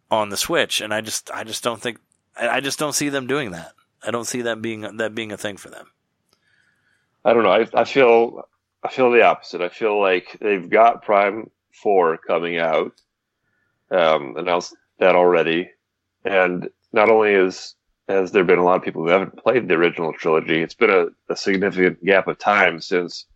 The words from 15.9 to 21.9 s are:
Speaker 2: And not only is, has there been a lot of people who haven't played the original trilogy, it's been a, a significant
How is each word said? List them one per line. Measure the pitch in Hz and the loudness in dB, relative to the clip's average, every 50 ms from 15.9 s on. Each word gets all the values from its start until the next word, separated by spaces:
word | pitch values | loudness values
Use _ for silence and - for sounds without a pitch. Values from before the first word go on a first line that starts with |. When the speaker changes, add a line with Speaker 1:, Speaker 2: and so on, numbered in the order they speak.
| _ _ _ _ _ _ - | _ _ _ _ _ _ -8
Speaker 2:
And | 95 - 95 92 90 90 90 - - - _ _ _ - | -2 0 0 0 0 0 -4 -8 -10 -14 _ _ _ -2
not | 113 107 107 | 2 4 4
only | 113 110 110 107 101 | 4 4 4 4 4
is, | 98 92 92 92 - - - - _ _ _ _ _ _ - | 2 2 0 -2 -6 -14 -20 -20 _ _ _ _ _ _ -4
has | 98 95 95 87 90 | -2 -2 -2 0 0
there | 104 90 | 2 2
been | 85 90 85 | 4 4 4
a | 87 | 4
lot | 87 92 | 4 2
of | 90 - | 2 0
people | 98 90 82 80 | -4 -8 -4 0
who | 82 | 2
haven't | 87 98 95 - - - - | 2 2 2 -2 -8 -6 -2
played | 110 120 131 104 | 0 0 0 0
the | 90 87 | 0 0
original | 80 85 85 80 - 87 78 76 | 2 2 2 0 -2 -6 -6 -6
trilogy, | - - 87 78 80 78 80 80 80 | -4 -2 0 0 0 0 0 -2 -2
it's | 82 80 - | -2 -4 -4
been | - 117 107 | 0 2 2
a, | 98 92 85 82 - _ _ - - | 4 2 2 0 -4 _ _ -8 -8
a | |
significant | - - 101 98 98 92 98 87 92 92 90 | -6 -4 -2 -2 0 -2 -2 0 2 2 0